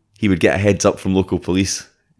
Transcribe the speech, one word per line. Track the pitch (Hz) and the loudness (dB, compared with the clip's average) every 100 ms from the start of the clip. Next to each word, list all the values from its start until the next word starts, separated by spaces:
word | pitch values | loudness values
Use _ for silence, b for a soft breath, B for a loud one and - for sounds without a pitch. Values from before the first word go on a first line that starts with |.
| _ - | _ -4
He | 104 | 0
would | 85 | 2
get | 104 | 2
a | 71 | 2
heads | 104 98 | 2 2
up | 101 - | 0 0
from | 98 | 0
local | 95 92 90 | 0 0 -2
police." | - 92 95 - - _ _ | -2 -2 -2 -6 -12 _ _